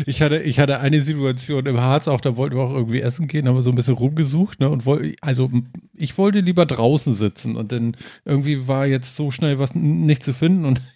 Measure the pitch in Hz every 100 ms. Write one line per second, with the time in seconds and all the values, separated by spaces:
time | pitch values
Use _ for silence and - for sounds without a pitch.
0 | 143 131 151 156 156 123 143 135 139 151
1 | 139 151 135 127 127 143 135 120 127 147
2 | 151 135 139 117 139 127 127 139 113 120
3 | 117 131 151 151 127 127 123 123 123 120
4 | 127 156 143 151 202 - 139 147 120 151
5 | 151 - 151 127 131 123 123 - - -
6 | 147 - 202 208 180 180 156 127 117 147
7 | - 104 104 - 120 113 107 120 117 117
8 | - - - 143 143 143 131 135 139 135
9 | 131 - 147 127 160 135 135 - 151 165
10 | 156 147 - 131 165 185 151 127 -